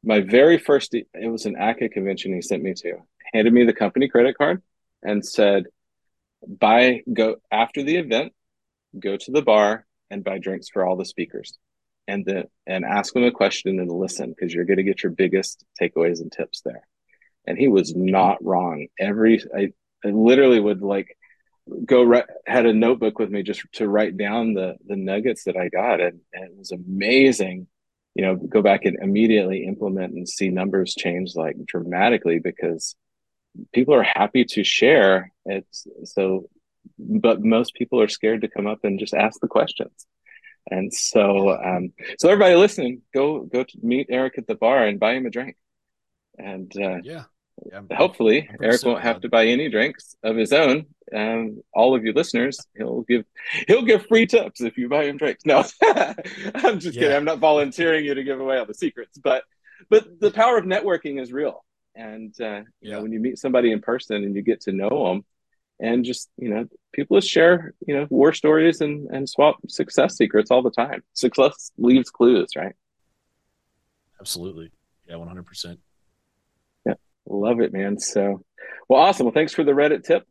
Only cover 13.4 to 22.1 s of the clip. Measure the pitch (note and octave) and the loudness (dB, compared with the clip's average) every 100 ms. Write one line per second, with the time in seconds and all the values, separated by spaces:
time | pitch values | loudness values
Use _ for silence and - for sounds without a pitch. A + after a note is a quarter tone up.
13.4 | G2 - F#2+ F#2+ F2+ F2 F#2 - B1+ D#2 | 0 0 -4 -4 -4 -4 -6 -8 -12 -8
14.4 | F2+ E2+ F2 F#2+ G2 F#2+ F#2 E2+ F#2 F#2+ | -6 -4 0 0 0 -2 -4 -2 0 0
15.4 | F#2+ - _ - F2 - E2+ E2+ D#2+ - | -4 -12 _ -6 -4 0 -2 -2 -10 -10
16.4 | - - - A#1 _ _ _ _ _ _ | -12 -10 -12 -14 _ _ _ _ _ _
17.4 | - F2 C3+ G2 D#2+ E2 F#2 F#2+ F#2 - | -10 0 2 4 2 -2 0 2 2 0
18.4 | F#2 F#2 F2+ D#2 D2 - G2 G#2 A2 A2 | -2 -2 -2 -6 -12 -6 -4 2 4 4
19.4 | - F#2+ G2 - _ _ G#2+ G#2 A2+ C3 | 0 -4 -6 -6 _ _ -4 2 4 6
20.4 | C3+ A#2 G#2 G2 G2 G2 F#2+ - _ _ | 6 4 2 -2 -4 -4 -6 -16 _ _
21.4 | _ _ - - A#2+ B2+ A#2+ | _ _ -18 -14 2 6 8